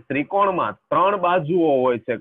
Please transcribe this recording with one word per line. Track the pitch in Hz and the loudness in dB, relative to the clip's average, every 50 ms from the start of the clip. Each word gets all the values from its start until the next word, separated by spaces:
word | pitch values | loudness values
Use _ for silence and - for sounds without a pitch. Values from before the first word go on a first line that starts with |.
| - | -6
ત્રિકોણમાં | _ 131 139 147 - - 196 202 196 185 160 127 104 101 - _ _ | _ -4 -4 -4 -2 0 0 2 2 0 -2 -4 -4 -6 -10 _ _
ત્રણ | 147 156 175 196 208 196 175 | 0 2 2 2 0 0 0
બાજુઓ | 175 180 185 151 143 180 180 165 156 139 127 | 0 0 0 0 0 0 0 2 2 2 2
હોય | 127 127 123 113 - | 2 0 0 -2 -4
છે. | - 117 110 | -6 -8 -4